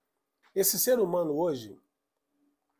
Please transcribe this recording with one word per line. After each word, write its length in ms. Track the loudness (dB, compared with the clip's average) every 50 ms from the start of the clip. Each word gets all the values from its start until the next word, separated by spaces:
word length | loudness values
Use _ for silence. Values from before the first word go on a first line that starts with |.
| _ _ _ _ _ _ _ _ _ _ -2
Esse 240 | 0 0 0 2 0
ser 200 | 2 2 2 2
humano 360 | 2 2 0 0 0 0 -2
hoje 420 | -2 -2 -2 -2 -4 -8 -14 -18 -20 _ _ _ _ _ _ _ _ _ _ _ _ _ _ _ _ _ _ _